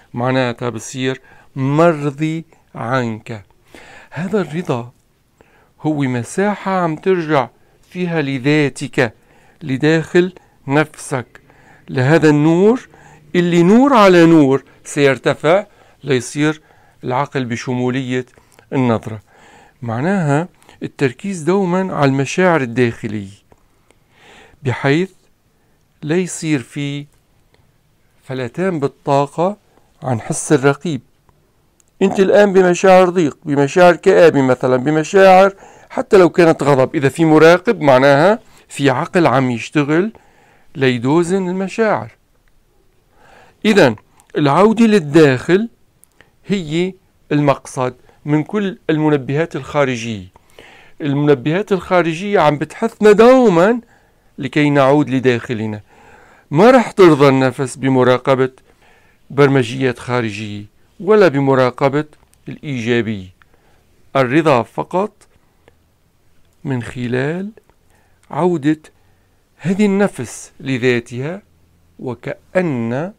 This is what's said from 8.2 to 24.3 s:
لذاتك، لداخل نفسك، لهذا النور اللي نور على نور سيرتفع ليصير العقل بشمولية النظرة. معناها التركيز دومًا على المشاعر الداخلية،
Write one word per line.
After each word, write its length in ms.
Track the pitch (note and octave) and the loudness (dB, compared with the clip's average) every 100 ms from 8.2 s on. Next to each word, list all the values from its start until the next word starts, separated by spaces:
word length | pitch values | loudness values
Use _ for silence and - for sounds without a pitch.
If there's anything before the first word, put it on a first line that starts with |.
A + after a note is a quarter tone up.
لذاتك، 920 | C#3 C3+ C3+ D3+ C#3+ - C3+ - A#2 - _ _ _ _ | -4 -4 0 0 0 -4 -8 -4 -4 -6 _ _ _ _
لداخل 720 | D3+ C3 D3 D#3+ D3+ F3+ F#3 - _ _ - | -8 -2 0 0 0 0 0 -4 _ _ -4
نفسك، 720 | C#3+ D3+ - - C3 - - _ _ _ _ - | -2 -2 -8 -10 -10 -10 -18 _ _ _ _ -10
لهذا 400 | C#3+ B2+ D#3+ D3+ | -2 2 4 4
النور 600 | D3 D3+ E3+ G#3 B3 - - - _ _ | 4 2 2 2 0 -4 -20 -20 _ _
اللي 280 | F3+ F3 E3+ | -2 0 2
نور 320 | E3+ A#3 C#4+ | 4 4 4
على 320 | B3 G3 F3 E3 | 4 6 6 6
نور 380 | E3 C#3 C3+ - _ | 6 4 0 -4 _
سيرتفع 800 | - D3 C#3 B2 D#3 B2+ D3 F#3+ G3+ _ _ _ | -10 0 0 0 -4 -2 0 0 -2 _ _ _
ليصير 580 | C#3 C3 A#2 D3 D3+ D3+ _ _ _ _ | -4 -4 -4 -4 -4 -4 _ _ _ _
العقل 400 | B2+ B2+ C#3+ C#3 | -6 -6 -4 -6
بشمولية 840 | A#2+ A#2 - B2 B2 B2+ B2 B2+ B2 _ _ _ - | -8 -8 -6 -4 -4 -4 -6 -8 -8 _ _ _ -8
النظرة. 480 | C#3+ B2+ G#2+ A2 G#2+ - _ _ _ _ _ | -2 -2 -2 -6 -16 -18 _ _ _ _ _
معناها 640 | A#2 A2+ E3 G3+ D3 C#3+ F3 _ _ - | -8 -6 -4 -2 -2 -2 -4 _ _ -16
التركيز 600 | D#3+ - C3+ - G3 F#3 | -14 -4 -4 -4 -10 -6
دومًا 520 | D3+ G3+ F3+ F3+ F#3+ | -2 -2 -2 -2 -4
على 140 | - C#3 | -2 -2
المشاعر 520 | C3+ C3+ - F#3 D#3+ | -2 -4 -2 0 0
الداخلية، 800 | B2 B2 A#2+ - A2+ G#2 G2 G2+ _ _ _ _ _ _ _ _ _ | -2 -2 -2 -4 -10 -10 -12 -18 _ _ _ _ _ _ _ _ _